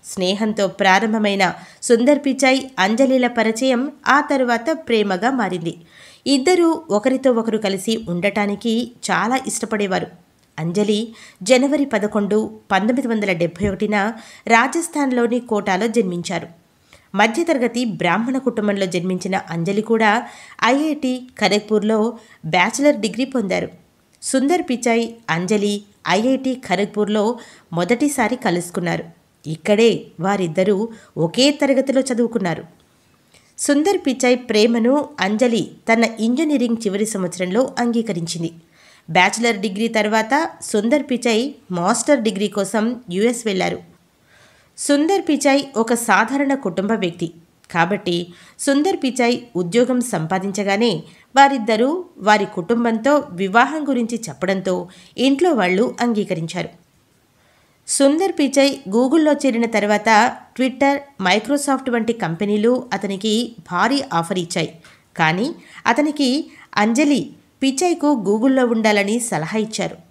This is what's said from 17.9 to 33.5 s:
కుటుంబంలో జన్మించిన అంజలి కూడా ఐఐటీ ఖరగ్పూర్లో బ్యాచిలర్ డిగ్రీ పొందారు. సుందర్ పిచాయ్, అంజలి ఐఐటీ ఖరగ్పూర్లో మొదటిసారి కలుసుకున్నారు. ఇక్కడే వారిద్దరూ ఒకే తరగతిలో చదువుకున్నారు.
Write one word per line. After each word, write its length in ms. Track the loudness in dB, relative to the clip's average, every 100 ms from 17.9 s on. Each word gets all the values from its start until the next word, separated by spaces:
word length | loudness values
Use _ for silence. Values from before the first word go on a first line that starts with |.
| -2 0 0 0 -2
కుటుంబంలో 480 | -2 -2 -2 -2 -2
జన్మించిన 540 | -2 -2 -4 -4 -6 -4
అంజలి 320 | -6 -2 -2
కూడా 460 | 0 2 4 2 -2 -16 -20 -4
ఐఐటీ 580 | 0 2 0 -2 -4 -4 -8 -4
ఖరగ్పూర్లో 760 | 0 0 0 0 2 0 0 -4 -18 -14
బ్యాచిలర్ 520 | -4 0 0 2 2 2
డిగ్రీ 280 | -2 -4
పొందారు. 440 | -4 -2 -2 -4 -4 -12 _ _ _ _
సుందర్ 400 | -2 0 2 0
పిచాయ్, 460 | 0 -2 0 0 -2 -8 -4
అంజలి 520 | -4 0 0 0 -2 -8 _ 0
ఐఐటీ 460 | 2 2 0 -2
ఖరగ్పూర్లో 840 | -6 -4 -2 -2 -2 0 2 0 -2 -10 -20 _
మొదటిసారి 640 | -4 0 2 0 0 -2 0
కలుసుకున్నారు. 680 | -2 -2 -2 -4 -2 -4 -6 -18 _ _ -10
ఇక్కడే 580 | -8 0 4 4 2 -6 -6
వారిద్దరూ 680 | -2 0 -2 0 0 0 -2 -8 -16 -4
ఒకే 340 | -2 4 2
తరగతిలో 500 | 4 2 2 2 0
చదువుకున్నారు. 840 | 0 0 0 0 -4 -6 -10 _ _ _ _ _ _ _ _